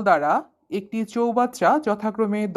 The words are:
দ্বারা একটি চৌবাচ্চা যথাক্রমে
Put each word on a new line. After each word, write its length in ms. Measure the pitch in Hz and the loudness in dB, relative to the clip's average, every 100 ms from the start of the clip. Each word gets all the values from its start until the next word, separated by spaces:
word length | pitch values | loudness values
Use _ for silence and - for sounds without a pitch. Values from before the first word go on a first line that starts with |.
| 202 | 4
দ্বারা 260 | 160 147 233 - _ - 190 | 4 4 0 -2 _ -8 -8
একটি 220 | 196 220 220 | -6 -6 -4
চৌবাচ্চা 560 | 233 233 233 247 - 170 302 220 | -2 0 0 0 2 2 2 0
যথাক্রমে 560 | 208 214 208 214 208 208 | -2 -4 -2 -2 -2 0